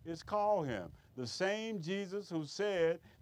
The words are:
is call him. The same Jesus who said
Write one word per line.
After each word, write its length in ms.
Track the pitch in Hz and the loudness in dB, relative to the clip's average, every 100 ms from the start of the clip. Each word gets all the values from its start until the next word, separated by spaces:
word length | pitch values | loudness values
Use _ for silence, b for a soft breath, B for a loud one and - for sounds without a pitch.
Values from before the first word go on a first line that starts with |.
| 160 | -8
is 160 | 165 | -8
call 420 | - 208 208 202 | -2 2 4 4
him. 260 | 143 107 82 b b - | 2 -2 -4 b b -6
The 120 | 120 | -6
same 540 | - 190 214 226 208 | 0 0 0 -2 -4
Jesus 480 | 156 196 190 202 196 | -2 -2 -2 -6 -4
who 160 | 165 147 | -4 -4
said 540 | - 208 185 165 170 b b | -2 0 4 4 2 b b